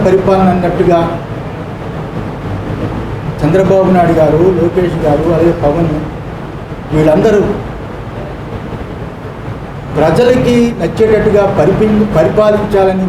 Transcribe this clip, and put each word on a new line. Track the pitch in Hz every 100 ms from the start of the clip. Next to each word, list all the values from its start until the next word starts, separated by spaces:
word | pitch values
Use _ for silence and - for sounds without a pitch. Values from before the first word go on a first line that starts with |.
| 190
పరిపాలన | 190 190 190 190
అన్నట్టుగా | 180 175 165 175 170 165 - - - - - - - - - - - - - - - - - - - - - - -
చంద్రబాబు | 151 175 185 190 185 185
నాయుడు | 170 165
గారు, | 156 156 185 175
లోకేష్ | 165 175 170 160 160
గారు, | 147 160
అలాగే | 160 170 165
పవన్, | 147 156 160 151 - - - - - - - - -
వీళ్ళందరూ | 151 156 156 220 208 175 - - - - - - - - - - - - - - - - - - - - - - - - 143
ప్రజలకి | 160 165 247 254 240 240 233 190
నచ్చేటట్టుగా | 170 - 220 208 208 202 190 -
పరిపి-, | 160 196 214 208 208 160
పరిపాలించాలని | 180 208 214 208 202 202 190 185